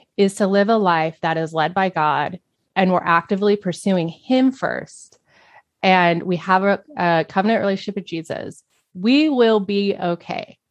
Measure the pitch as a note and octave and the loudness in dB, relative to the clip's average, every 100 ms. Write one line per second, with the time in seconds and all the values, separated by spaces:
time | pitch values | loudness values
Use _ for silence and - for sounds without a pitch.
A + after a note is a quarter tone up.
0 | _ - G3 G3 G3 G3+ G3+ A3+ F#3+ E3 | _ 0 0 0 0 2 2 2 4 2
1 | D#3+ - E3 D#3+ D#3+ D#3+ D#3 F#3+ F#3+ F3 | 0 -4 -4 -2 -4 -2 -2 0 -2 0
2 | D3+ C#3+ D3 F3 _ _ _ - F#3 F3+ | 0 0 -4 -8 _ _ _ 0 2 2
3 | F3 E3+ - G3 G#3 G3+ F#3+ E3 G3+ F#3 | 2 0 0 -2 0 0 -2 -6 -2 0
4 | E3 - - C4 C4 C4 - B1+ - - | -2 -8 -2 2 2 0 -6 -6 -10 -20
5 | - _ _ _ _ - _ _ F#3+ F#3 | -20 _ _ _ _ -20 _ _ 2 4
6 | F3 E3+ F#3 E3+ F#3 F#3 G3 G3 _ F#3+ | 4 0 -2 -6 0 0 2 -2 _ -4
7 | F3 E3 D#3 G3 G3+ A3+ G3 G3 - G3 | 0 0 0 -2 0 0 0 -4 -6 -10
8 | F3+ E3 D#3+ - - - _ _ _ F3+ | -8 -10 -8 -10 -10 -16 _ _ _ -4
9 | G#3+ C#4 D#4 B3+ A3+ G#3+ G3 G3+ G3+ - | 2 2 2 2 4 2 0 -2 -2 -2
10 | F3 E3+ - - - - _ | -4 -6 -6 -12 -12 -20 _